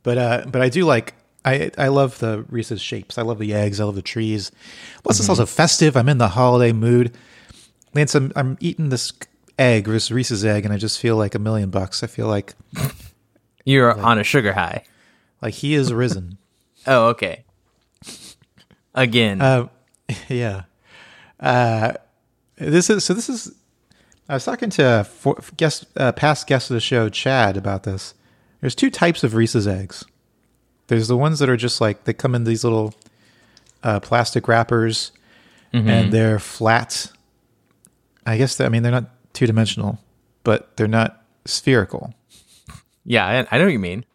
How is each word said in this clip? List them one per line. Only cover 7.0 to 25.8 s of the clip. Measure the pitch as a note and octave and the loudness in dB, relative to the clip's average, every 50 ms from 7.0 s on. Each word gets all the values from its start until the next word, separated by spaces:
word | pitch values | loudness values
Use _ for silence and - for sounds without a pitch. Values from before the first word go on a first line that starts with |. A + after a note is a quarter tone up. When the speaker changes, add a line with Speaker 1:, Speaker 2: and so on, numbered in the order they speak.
| B2 A#2+ A#2+ - _ _ - - - _ - _ _ _ _ _ _ _ - | 4 2 -4 -10 _ _ -20 -20 -20 _ -20 _ _ _ _ _ _ _ -2
Speaker 1:
Lance, | D3 D3+ C#3 - | 0 0 2 2
I'm, | D3 C3 C#3 - | 0 0 0 -2
I'm | - C3+ C3 C3 - | -4 -4 -4 -4 -4
eating | - F3 - - D#3+ C#3+ | -6 -6 -4 -2 -2 -2
this | B2+ A2+ - - - _ - _ _ _ _ _ _ - | -2 -4 -4 -8 -10 _ -20 _ _ _ _ _ _ 2
egg, | C3+ B2 A#2 A2 G2 | 4 4 4 4 2
this | G#2+ A2 A2 - - | 0 -2 -2 -2 -2
Reese's | A2 B2+ B2 - B2 G2 G#2 | -2 -2 -2 -2 -2 0 0
egg, | A2 G#2 G#2 G2+ | 0 0 0 0
and | G#2 G#2 | -2 -4
I | |
just | G2 G#2+ G#2+ - - | -2 -4 -6 -6 -2
feel | - A#2 A2+ | 0 0 2
like | A2 G#2+ G2+ - | 2 0 0 -2
a | G#2 | -4
million | G#2 A2 A2 G#2+ G2+ F#2+ | -2 -2 0 0 -2 -2
bucks. | F#2 G2 F#2+ F#2 - - | -2 -4 -4 -4 -6 -8
I | - | -8
feel | A2+ - - A2+ | -8 -6 -6 -2
like | A2 G#2 G2+ - - - _ - _ - - C#3+ - - - - - _ _ _ _ _ _ _ _ _ _ _ | -2 -2 -2 -4 -8 -20 _ -20 _ -8 -8 -8 -8 -8 -12 -20 -20 _ _ _ _ _ _ _ _ _ _ _
Speaker 2:
You're | C3+ C3+ C3+ B2 A#2 A2 | 2 4 6 6 4 2
Speaker 1:
like | G2+ G2+ | 2 2
Speaker 2:
on | A#2 A#2 | 2 2
a | G#2+ G#2 | 2 2
sugar | - - C#3+ A2 G2+ F#2+ | 2 0 2 2 2 0
high. | G2 F2+ E2 - - _ _ _ _ _ _ _ _ _ _ _ _ | -2 -4 -4 -6 -10 _ _ _ _ _ _ _ _ _ _ _ _
Speaker 1:
like | - A2+ - | -10 -10 -8
he | - - C#3+ D3+ | -6 -4 0 0
is | D3 C3+ B2+ A#2+ | 0 0 0 0
risen. | A2+ B2+ A#2 G2 F#2+ F2+ F2 F#2+ - _ | 0 -2 -2 -2 -6 -10 -12 -16 -18 _
<laughs> | _ _ _ _ _ _ _ _ | _ _ _ _ _ _ _ _
Speaker 2:
Oh, | C3 C3+ B2 A2+ A#2 | 2 4 4 4 4
okay. | A#2 - G2+ F2+ - - _ _ _ _ _ _ _ _ _ _ _ _ - - - - - - - _ _ _ _ _ _ _ _ _ _ _ _ | 2 0 -4 -8 -8 -10 _ _ _ _ _ _ _ _ _ _ _ _ -20 -20 -20 -20 -20 -20 -20 _ _ _ _ _ _ _ _ _ _ _ _
Again. | B2+ C3 A#2+ A2 B2 A2+ G#2+ G2 F#2+ | -2 -2 2 2 2 2 2 0 2
Speaker 1:
Uh, | C#3 C3 C3 B2 A#2+ - _ _ _ _ _ _ | 2 2 2 2 0 -4 _ _ _ _ _ _
<laughs> | _ - A#2+ - - | _ -12 -12 -12 -8
yeah. | - C3+ B2 A#2+ A2 G2 F#2+ F2+ _ _ _ _ _ - - - - - - - _ _ _ | -8 -6 -4 -4 -4 -6 -8 -12 _ _ _ _ _ -20 -20 -20 -20 -20 -20 -20 _ _ _
Uh, | - C#3 B2 B2 B2 A#2 A2+ A2 G#2+ A#2+ - - _ _ _ _ _ _ _ _ _ _ _ | -2 0 2 2 2 2 2 0 0 -2 -4 -6 _ _ _ _ _ _ _ _ _ _ _
this | _ C#3 C#3 D3+ F3 F3+ - | _ -4 2 2 2 4 2
is, | A3 G3 - | 0 0 2
so | - F#3 | -2 -4
this | A3+ A3+ - | -4 -4 -8
is, | C4 A3 - - - _ _ _ _ _ _ _ _ _ _ _ _ _ _ | -10 -10 -12 -16 -20 _ _ _ _ _ _ _ _ _ _ _ _ _ _
I | - C#3+ | -6 -6
was | C3 - | -4 -4
talking | - C4 - B3 G#3+ | -6 -6 -4 -6 -4
to | - - D3 B2+ A#2+ A2 | 0 2 4 4 4 2
a | G2+ | 0
for-, | - - - - C3+ - - - - - | -2 -10 -4 -4 -4 -4 -4 -8 -18 -4
guest, | - D#3+ D3+ - - | -2 -2 -2 -2 -4